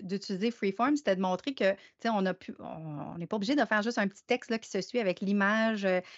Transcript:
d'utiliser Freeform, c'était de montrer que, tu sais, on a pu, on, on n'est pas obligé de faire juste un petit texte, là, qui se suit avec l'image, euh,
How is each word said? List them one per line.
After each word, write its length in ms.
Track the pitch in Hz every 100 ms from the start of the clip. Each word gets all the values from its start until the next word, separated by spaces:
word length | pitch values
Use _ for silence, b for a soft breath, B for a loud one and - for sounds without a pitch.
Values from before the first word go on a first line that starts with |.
d'utiliser 500 | 185 196 - 190 226
Freeform, 460 | 233 202 196 247 294
c'était 180 | - 185
de 60 |
montrer 340 | 190 185 - 269
que, 160 | 196
tu 80 | 196 b b
sais, 80 | 233
on 160 | 214 190
a 80 |
pu, 200 | 180 - -
on, 60 | -
on 520 | 165 160 147 - 165
n'est 100 | 170
pas 100 | 220
obligé 180 | 196 294
de 80 |
faire 180 | 226 214
juste 160 | 208 240
un 120 | 196
petit 160 | - -
texte, 260 | 240 -
là, 80 | 226
qui 100 | -
se 120 | 196
suit 180 | 175 240
avec 220 | 208 175
l'image, 640 | 196 202 196 220 226 220 196
euh, 160 | 185 180